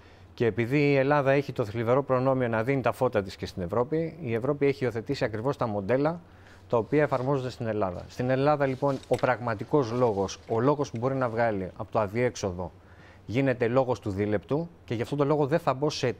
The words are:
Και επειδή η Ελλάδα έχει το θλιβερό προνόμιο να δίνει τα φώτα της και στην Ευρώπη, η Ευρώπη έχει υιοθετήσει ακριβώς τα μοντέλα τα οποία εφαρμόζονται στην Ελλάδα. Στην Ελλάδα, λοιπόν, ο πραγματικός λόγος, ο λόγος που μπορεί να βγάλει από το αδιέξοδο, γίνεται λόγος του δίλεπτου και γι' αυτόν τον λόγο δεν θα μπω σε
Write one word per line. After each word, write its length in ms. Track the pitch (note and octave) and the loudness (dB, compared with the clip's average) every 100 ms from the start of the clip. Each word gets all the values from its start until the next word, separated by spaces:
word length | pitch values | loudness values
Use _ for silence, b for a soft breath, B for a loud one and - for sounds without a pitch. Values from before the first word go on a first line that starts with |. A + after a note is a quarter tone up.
| B B B | B B B
Και 120 | - A#2+ | 0 0
επειδή 320 | G2+ A#2 D3 | 0 0 2
η 180 | C#3+ C#3 | 4 4
Ελλάδα 360 | C3+ D3 C3+ | 4 2 4
έχει 200 | C#3 C#3 | 2 0
το 120 | B2+ | -4
θλιβερό 380 | G#2 A2+ A2+ C3 | -4 -2 2 2
προνόμιο 460 | C3+ B2+ C3+ C3 A#2+ | 2 2 2 2 0
να 140 | A2 | 0
δίνει 180 | A2+ C#3 | 0 0
τα 100 | A#2 | 0
φώτα 300 | - B2+ A2 | 0 2 2
της 140 | G2 - | -2 -8
και 100 | F2+ | -10
στην 160 | - | -6
Ευρώπη, 540 | F2 G#2+ B2 D#3 E3 - | -2 0 0 -2 -4 -6
η 140 | C3+ | -4
Ευρώπη 320 | A2+ C3 C#3+ C#3+ | -2 0 2 0
έχει 180 | C3+ | 2
υιοθετήσει 400 | B2 A2+ G#2 C3+ | -2 -4 -6 -2
ακριβώς 320 | A#2+ G#2+ B2+ C#3 | -2 -2 -4 -2
τα 100 | A#2+ | -2
μοντέλα 540 | G#2 F#2+ B2+ D3+ E3+ - B B B - | -2 0 2 2 -2 -12 B B B 0
τα 80 | A#2+ | 0
οποία 260 | G#2 D3 | 2 2
εφαρμόζονται 480 | D3 C3 B2+ C#3+ B2+ | 2 0 0 -2 -2
στην 160 | - A2+ | -6 -4
Ελλάδα. 380 | G#2+ F#2+ F2+ E2+ | -2 -2 -4 -12
Στην 220 | - B2+ | -4 0
Ελλάδα, 360 | C3 C#3 D3 C3+ | 2 2 2 0
λοιπόν, 320 | B2+ C#3 C3+ - | 0 -2 -2 -2
ο 60 | |
πραγματικός 800 | B2 C3 A#2 A#2+ G#2+ A2+ D3+ A2+ | 0 2 0 -2 -4 0 0 2
λόγος, 460 | B2 B2 G2 F#2+ - - | 2 2 2 -2 -4 -4
ο 120 | A2+ | 0
λόγος 300 | C3 D3 C3+ | 2 2 -2
που 80 | A2+ | -4
μπορεί 160 | B2+ | -2
να 140 | C3+ B2 | -2 -2
βγάλει 420 | A2 A#2 G2+ F2 - | 0 0 0 -6 -10
από 160 | - | -2
το 60 | A#2 | 0
αδιέξοδο, 760 | G2+ A2+ B2 - G2 F2+ E2+ - B B B B - | 0 0 0 0 -4 -4 -8 -12 B B B B -4
γίνεται 420 | A2+ C3+ A#2+ A#2 | 0 0 2 2
λόγος 320 | B2+ B2+ A#2 | 2 2 -2
του 100 | G#2+ | -2
δίλεπτου 580 | F#2+ G#2 G#2 - C#3 E3+ - | -2 0 -2 -2 -4 -4 -12
και 100 | - | -8
γι' 80 | A#2 | -6
αυτόν 160 | A#2 C#3+ | -4 -2
τον 80 | C#3+ | 0
λόγο 200 | D3+ C#3 | 2 2
δεν 120 | E3 | 0
θα 160 | - | 0
μπω 160 | C3 D3+ | -2 -2
σε 240 | - B2+ | -2 -2